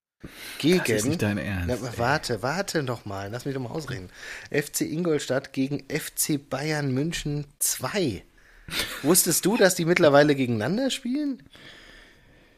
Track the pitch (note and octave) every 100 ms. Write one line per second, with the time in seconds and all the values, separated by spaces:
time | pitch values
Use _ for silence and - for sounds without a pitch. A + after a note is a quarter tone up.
0 | _ _ - - - - C#3+ F#3 C#3+ G#2+
1 | G#2+ G#2+ G#2+ G2+ C2 F#2 F2 B2 B2 A2+
2 | A#2+ D3+ - A2 B2 E3 F#3+ E3+ C3 A#2
3 | G#2+ G2 G2+ A#2+ C#3+ C3+ A#2+ E3 D#3 G2
4 | F2+ - - - - C#3+ - - - D#3
5 | F3 D3 - C3 - - C3+ C#3 - D#3
6 | - - - D3 - C3 D3+ D3+ C#3+ B2+
7 | D#3 E3+ D3+ D3 C#3+ - - - B2+ G3+
8 | D#3+ F2 - _ - - - - - -
9 | C#3 F#3 - D#3 F3+ A#3 F#3+ F3+ E3 F3
10 | D#3+ C#3 D3 C#3 B2 A2+ A2 G3+ C4+ -
11 | A#3+ C4+ D4 B3 - - - - - -
12 | - - - - -